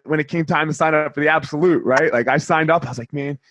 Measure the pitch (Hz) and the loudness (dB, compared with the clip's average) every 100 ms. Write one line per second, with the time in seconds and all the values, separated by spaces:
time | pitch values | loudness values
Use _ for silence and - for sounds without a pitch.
0 | - 151 147 170 156 160 156 151 160 156 | -4 -4 -2 -4 -2 0 0 0 2 2
1 | 151 139 147 151 135 147 180 156 110 131 | -2 0 2 2 0 0 2 2 2 2
2 | 160 120 120 143 - 160 160 165 131 120 | 2 0 0 -2 0 0 2 2 0 -10
3 | 117 143 139 143 _ | -10 -8 -6 -8 _